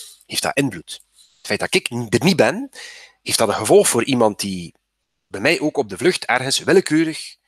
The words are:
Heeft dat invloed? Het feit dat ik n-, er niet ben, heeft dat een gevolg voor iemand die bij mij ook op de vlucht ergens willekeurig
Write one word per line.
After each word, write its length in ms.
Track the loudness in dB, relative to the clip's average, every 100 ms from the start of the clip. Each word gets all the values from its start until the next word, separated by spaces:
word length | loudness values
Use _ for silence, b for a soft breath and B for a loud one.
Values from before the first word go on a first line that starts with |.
| B B -12
Heeft 160 | -6
dat 140 | -2 -2
invloed? 460 | -4 -6 -14 -18 _ _ _ _
Het 100 | -6
feit 120 | -4
dat 140 | -2
ik 160 | -2 -2
n-, 180 | -6 0
er 140 | 2
niet 120 | 2 4
ben, 340 | 2 0 -6 B B B B B
heeft 160 | -4 0
dat 100 | 0
een 60 |
gevolg 340 | 0 4 6 6
voor 160 | 2
iemand 360 | 0 2 2 0
die 340 | -6 -8 -10 -16 _ _ _ _ _
bij 140 | -4
mij 180 | 0 0
ook 180 | -2 -2
op 120 | -4
de 80 | -2
vlucht 280 | 0 0 -2
ergens 340 | -2 -2 -2
willekeurig 760 | 2 2 4 2 0 -4 -14 -20